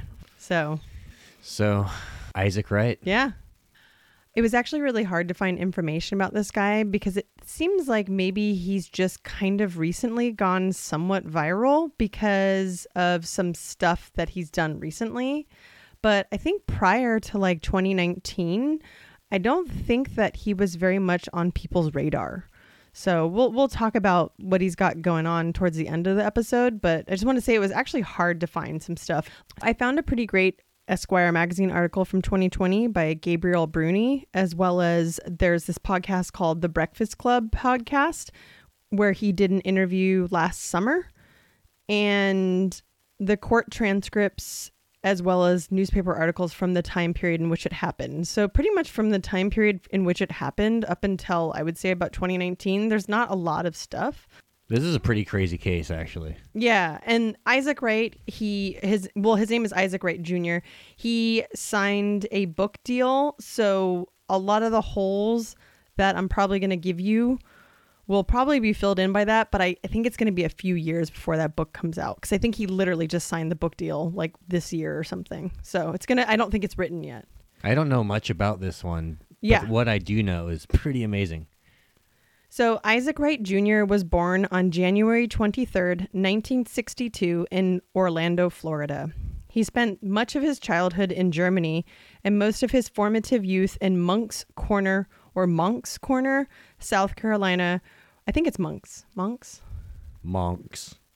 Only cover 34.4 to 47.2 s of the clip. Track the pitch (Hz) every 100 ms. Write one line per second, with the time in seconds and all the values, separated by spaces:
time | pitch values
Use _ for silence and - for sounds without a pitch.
34.4 | 185 170 185 180 170 170 165 - - 170
35.4 | 180 170 - 170 - 185 190 185 175 -
36.4 | 170 165 170 160 165 - 220 - 240 247
37.4 | 220 - 254 254 226 277 311 - - -
38.4 | - - _ _ _ 202 208 196 208 180
39.4 | 196 190 185 190 185 185 190 190 180 180
40.4 | 175 - - 175 220 339 - - _ _
41.4 | _ _ _ _ - 208 208 202 196 190
42.4 | 185 185 185 - - _ _ - 202 208
43.4 | - 233 - - 214 196 - 214 202 -
44.4 | - - - _ _ _ 196 185 180 180
45.4 | 180 180 - 190 190 196 180 165 165 170
46.4 | 175 - 185 175 - 180 170 170